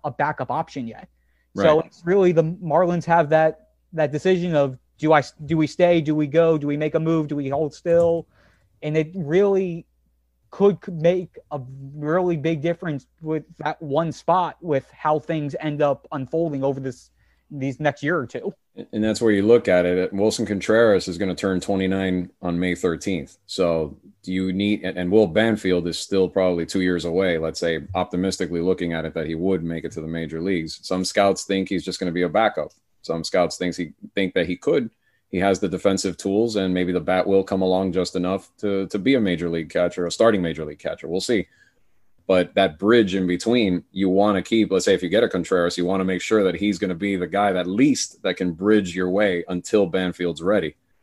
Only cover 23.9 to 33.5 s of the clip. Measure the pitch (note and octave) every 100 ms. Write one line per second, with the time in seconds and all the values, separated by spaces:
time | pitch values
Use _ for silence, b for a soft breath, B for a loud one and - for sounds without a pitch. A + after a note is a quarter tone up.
23.9 | D2+ - _ - F#2 F#2+ F#2 G#2 G#2+ F2+
24.9 | E2+ F2+ G#2+ G2 F2+ A2+ G#2 F#2+ F2+ E2+
25.9 | D#2+ - G2 F#2 F#2+ F#2 F2 E2 G2 F#2
26.9 | F2 E2+ F2 F#2+ E2 D#2+ D#2+ E2+ E2 -
27.9 | F#2+ F2+ F2+ F#2+ - E2+ E2+ E2+ F2+ F2
28.9 | E2 D#2+ E2 D#2 D#2+ F#2 F#2 E2 E2 D#2
29.9 | D#2+ D#2 E2 D#2+ D#2+ F#2 F2+ D#2+ - -
30.9 | F#2 F#2 - G2+ F#2 - G2 F#2 F#2+ F#2
31.9 | - F#2 E2+ F2 E2+ A2 - C#2 _ _
32.9 | _ - E2 D#2+ F#2 E2+